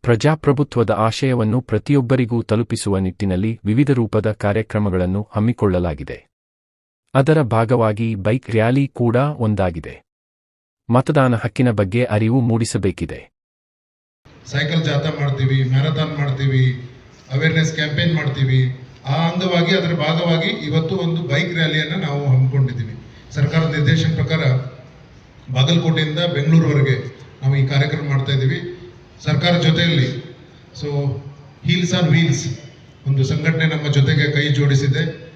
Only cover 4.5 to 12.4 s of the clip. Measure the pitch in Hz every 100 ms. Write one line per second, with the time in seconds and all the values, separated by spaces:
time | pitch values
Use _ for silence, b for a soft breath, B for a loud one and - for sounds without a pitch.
4.5 | 104 107 107 104 90 90 98 104 104 110
5.5 | 123 104 90 87 71 - - _ _ _
6.5 | _ _ _ _ _ _ 135 139 156 123
7.5 | 113 117 123 110 107 113 104 95 127 -
8.5 | 110 110 131 139 - 117 117 143 151 110
9.5 | 101 92 80 - - _ _ _ _ _
10.5 | _ _ _ - 120 131 147 131 117 120
11.5 | - 123 107 98 120 123 107 113 131